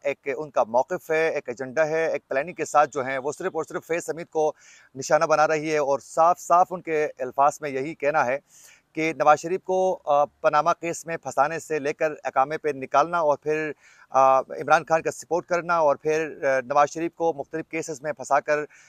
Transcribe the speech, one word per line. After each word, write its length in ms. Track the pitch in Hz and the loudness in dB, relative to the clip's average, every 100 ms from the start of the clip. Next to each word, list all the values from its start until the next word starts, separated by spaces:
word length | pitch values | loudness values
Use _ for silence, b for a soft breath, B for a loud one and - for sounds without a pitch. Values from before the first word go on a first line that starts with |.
| 143 | 2
एक 300 | 135 139 127 | -6 -6 -8
उनका 260 | 151 135 | -4 -2
मौक़िफ़ 480 | 110 127 135 180 - | 0 0 -2 -4 -2
है, 200 | 156 160 | 0 0
एक 160 | 139 - | -2 -6
एजेंडा 360 | 117 131 127 | -8 -6 -2
है, 300 | 156 160 160 | 0 0 -2
एक 80 | 139 - | -4 -4
प्लानिंग 280 | 135 160 160 | -4 -4 -6
के 80 | |
साथ 220 | 151 147 151 | 0 2 2
जो 160 | 147 | 0
है 160 | 127 135 | -4 -4
वो 140 | 135 | -6
सिर्फ 240 | 139 180 160 | -6 -6 -6
और 80 | |
सिर्फ 180 | 151 165 | -8 -8
फेज़ 280 | - 170 160 | -6 -6 -4
हमीद 160 | 151 170 | -8 -6
को 280 | 160 151 - b b b 131 | -2 -2 -2 b b b -12
निशाना 300 | 135 156 160 | 0 2 4
बना 180 | 151 | 4
रही 260 | 156 156 156 | 4 2 0
है 100 | 151 | -2
और 200 | 139 139 | 0 -2
साफ 380 | - - 165 180 | -2 2 2 2
साफ 340 | - 175 185 | 2 4 4
उनके 320 | 185 165 156 151 | -2 -4 -2 -2
अल्फाज 520 | - 127 120 143 - | -4 -4 2 2 2
में 80 | 151 | -4
यही 240 | 131 143 | -6 -6
कहना 280 | 165 143 156 | -4 0 2
है 180 | 123 139 - b b b b | 0 -2 -6 b b b b
कि 200 | 156 160 139 | -4 -2 2
नवाज 180 | 151 151 | 4 4
शरीफ 220 | 165 185 | 2 -6
को, 320 | - 185 185 | -2 0 0
अ, 320 | 180 - 143 | -2 0 2
पनामा 480 | 147 _ 156 151 160 | 2 _ 0 2 2
केस 320 | 170 - 156 160 | 0 -4 -8 -8
में 80 | 165 | -10
फंसाने 440 | 135 131 143 160 | -4 0 0 -2
से 180 | - 156 | -6 -4
लेकर 380 | 139 156 156 147 | -4 -2 -4 -4
अकामे 320 | 131 135 135 156 | -4 0 0 -2
पे 160 | 151 | -4
निकालना 500 | 139 127 - 160 175 | -6 0 2 2 2
और 140 | 151 139 | 0 0
फिर, 300 | 147 156 156 - b b b | -2 -4 -4 -8 b b b
अ, 300 | 131 135 135 - 139 | 4 4 4 0 -6
इमरान 260 | 139 160 | 2 2
खान 180 | - 160 | 2 0
का 80 | 151 | 0
सपोर्ट 360 | - - 170 - | -8 -4 -4 -2
करना 360 | 175 170 170 | -4 0 2
और 140 | 151 139 | 2 2
फिर, 240 | 156 156 | 0 -2
अ, 400 | 156 - 143 131 | -2 -4 0 0
नवाज 280 | 123 143 147 | 2 2 2
शरीफ 240 | 160 165 - | 0 -8 -2
को 140 | 165 | -4
मुख्तलिफ 340 | 143 135 160 151 | -4 -6 -10 -8
केसेस 300 | 160 156 139 | -8 -8 -8
में 80 | 151 | -8
फंसाकर, 540 | 143 127 139 147 151 147 b | -8 0 0 2 -2 -4 b